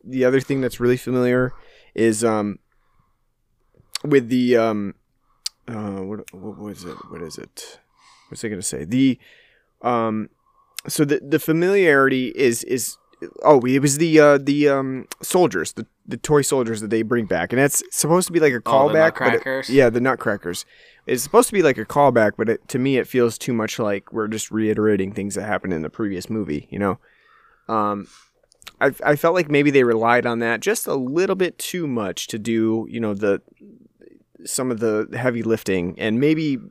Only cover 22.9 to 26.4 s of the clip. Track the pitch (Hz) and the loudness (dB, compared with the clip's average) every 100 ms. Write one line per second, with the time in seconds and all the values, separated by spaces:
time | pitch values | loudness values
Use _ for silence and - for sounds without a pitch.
22.9 | 131 - 127 120 - - 117 107 - 107 | 0 0 2 0 0 -4 -4 -4 -4 -4
23.9 | 101 - 113 107 110 - 107 110 107 107 | -4 -6 -6 -4 -6 -4 -2 0 2 2
24.9 | 104 95 104 101 98 104 98 95 82 78 | 2 0 -6 -8 -6 -4 -4 -4 -6 -6
25.9 | - 107 92 - 110 | -6 -6 -6 -8 -6